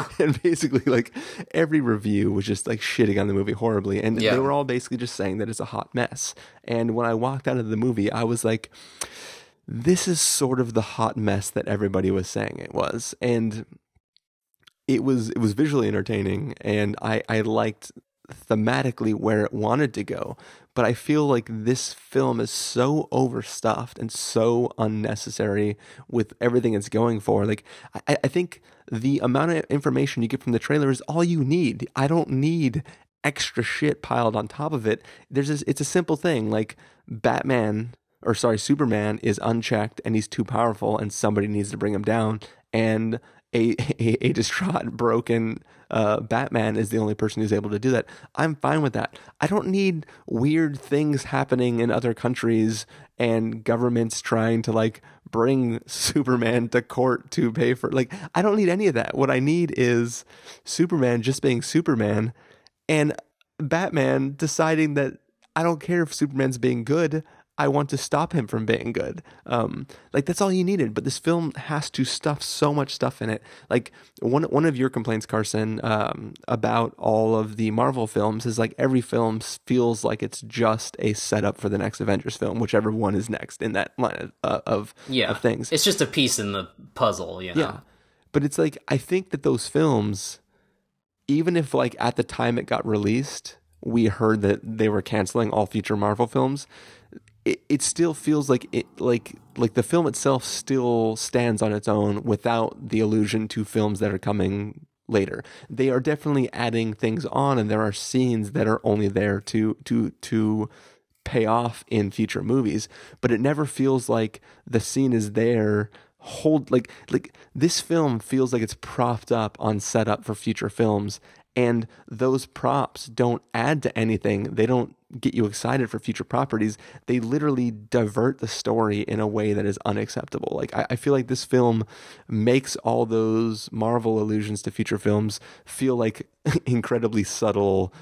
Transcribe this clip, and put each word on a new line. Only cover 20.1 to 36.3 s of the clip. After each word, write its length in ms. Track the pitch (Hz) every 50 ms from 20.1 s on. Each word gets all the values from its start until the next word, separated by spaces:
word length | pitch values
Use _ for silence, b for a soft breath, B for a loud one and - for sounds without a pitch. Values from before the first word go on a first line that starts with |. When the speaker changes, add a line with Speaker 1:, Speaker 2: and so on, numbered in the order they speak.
| - - - - - - B B B B B B B
Speaker 2:
but 100 | 127 117
I 100 | 110 117
feel 320 | - - - 151 151 147
like 220 | 143 131 120 - -
this 420 | 113 110 107 117 131 127 - - -
film 460 | - - - - 131 135 127 123 113
is 100 | - -
so 580 | - - - - - 120 123 139 151 156 - -
overstuffed 880 | - 123 131 123 123 110 107 - - - - 110 107 - 120 - - -
and 120 | 113 113
so 580 | - - - - - 117 110 117 120 120 123 - - -
unnecessary 1000 | 110 107 107 107 107 110 110 104 - 110 - - 101 104 101 104 104 104 104 - B B B B B B
with 240 | - 117 107 - - -
everything 340 | 117 120 120 123 117 117 110
it's 140 | 101 101 -
going 320 | - 110 117 120 113 104
for. 240 | - - 107 101 101
Like, 180 | 110 107 - - B B B B B B 98 B
I, 100 | - 147 - -
I 40 | 139
think 340 | - 175 180 175 - - _ b b b b b
the 280 | 113 110 117 135 139 -
amount 300 | - 123 123 139 156 170
of 120 | 170 156 -
information 580 | - 139 143 - 147 127 135 139 139 - 123
you 60 | 117 110
get 140 | 131 -
from 100 | - 127
the 60 | 117 110
trailer 320 | - - 147 151 143 135
is 100 | 127 127
all 220 | - - 151 170 170
you 200 | 175 170 156 131
need. 440 | 135 160 180 165 113 - 110 - - -
I 100 | 135 135
don't 240 | 143 165 170 151 -
need 520 | 131 131 143 160 170 170 147 127 110 151 - B B B B B _ _ -
extra 380 | 147 147 - - - - -
shit 380 | 113 - - - 151 147 147 -
piled 340 | - - 123 120 120 110 110
on 120 | 107 107 104
top 240 | - - 151 156
of 140 | 156 123 107
it. 160 | 110 101 - - B B B B B
There's 180 | B 139 139 143
this, 140 | 151 143 -
it's 140 | - 139 -
a 40 | 143
simple 300 | - - 185 170 - 156
thing, 340 | - - 175